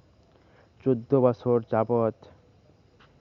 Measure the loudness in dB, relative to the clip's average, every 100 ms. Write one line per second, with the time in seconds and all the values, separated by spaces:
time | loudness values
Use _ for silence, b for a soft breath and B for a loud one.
0 | _ _ _ b b b b _ -4 -4
1 | 0 2 2 0 -2 -2 -2 -2 0 0
2 | -2 -4 -14 -20 _ _ _ _ _ _
3 | _ _